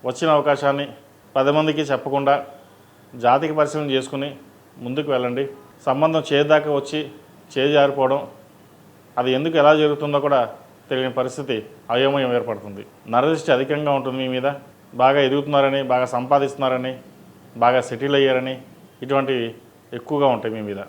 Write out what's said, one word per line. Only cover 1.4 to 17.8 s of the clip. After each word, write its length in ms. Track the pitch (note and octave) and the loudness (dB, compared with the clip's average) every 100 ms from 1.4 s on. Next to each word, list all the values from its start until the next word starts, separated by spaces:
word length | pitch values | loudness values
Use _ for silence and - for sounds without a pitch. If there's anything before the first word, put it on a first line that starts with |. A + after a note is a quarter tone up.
| C3+ D3+ | 2 2
మందికి 280 | D#3 D3+ C#3 | 2 0 -2
చెప్పకుండా 440 | C3 C#3 C#3 C#3 C#3 - - - - - _ - B2 | -2 -2 -2 2 0 -2 -18 -20 -20 -20 _ -20 -2
జాతక 280 | A#2+ C3+ D#3 D#3 | 2 2 0 0
పరిశీలన 320 | D3 D3+ D3 C3 | 0 -2 -2 -2
చేసుకుని 340 | C3 C#3 C#3+ C3+ - - - - | -2 -8 -8 -12 -20 -20 -20 -14
ముందుకు 260 | A#2+ C3+ D3 | -6 -6 -2
వెళ్ళండి. 300 | C3 B2 B2 C#3 - - - - | -2 -2 -4 -6 -10 -20 -8 -4
సంబంధం 360 | C3+ D#3+ D#3+ D3+ | 0 0 0 0
చేదాకా 400 | C#3+ D3 D3+ D3+ C#3+ | 0 4 2 2 -4
వచ్చి 220 | C#3 D3+ C#3+ - - - - | -4 -8 -8 -16 -20 -20 -8
చేజారిపోవడం, 680 | C3+ C#3 D3 C#3+ C#3 C3 C#3 C#3+ - - - - _ - - - - | -2 2 4 2 2 0 0 -4 -18 -20 -20 -20 _ -20 -20 -10 -4
అది 100 | B2+ C3 | 0 0
ఎందుకు 180 | D#3+ D#3+ | 0 4
ఎలా 100 | C#3+ D#3 | 6 6
జరుగుతుందో 380 | D3+ D3 D3 C#3+ C#3+ | 4 0 -2 0 2
కూడా 140 | C3+ A2+ - - - - | 2 0 -6 -20 -20 -6
తెలియని 240 | C3 C3 B2 | -4 -2 -2
పరిస్థితి, 380 | B2+ C#3 C3+ A2+ - - - | -4 -6 -6 -6 -6 -20 -4
అయోమయం 380 | A#2+ C3+ C#3 B2+ B2 | 2 2 2 0 -2
ఏర్పడుతుంది. 460 | A#2+ G#2 G#2 G2 - - - | -2 -8 -10 -14 -16 -20 -2
నరదృష్టి 380 | A#2 C#3+ D#3+ D#3+ B2+ | 0 0 -2 0 0
అధికంగా 340 | C3+ D3 D3 C#3 | 2 -2 0 0
ఉంటుంది 200 | C3+ C3 | -2 -4
మీ 60 | C3 B2+ | -4 -2
మీద. 120 | C3+ C#3 - - - A#2+ | -2 -4 -16 -20 -16 2
బాగా 160 | C3 C#3+ C3+ | 4 4 2
ఎదుగుతున్నారని, 540 | C#3+ C#3+ C#3+ C#3 C#3 C3 | 0 0 2 2 0 0
బాగా 140 | B2+ B2+ B2 | 0 0 -4
సంపాదిస్తున్నారని, 760 | B2+ C#3+ C#3 C#3 C3 B2+ B2+ B2+ - - - - - A#2 | 0 0 0 -2 -2 -2 -6 -10 -18 -20 -20 -20 -20 2
బాగా 160 | A#2+ B2+ | 4 4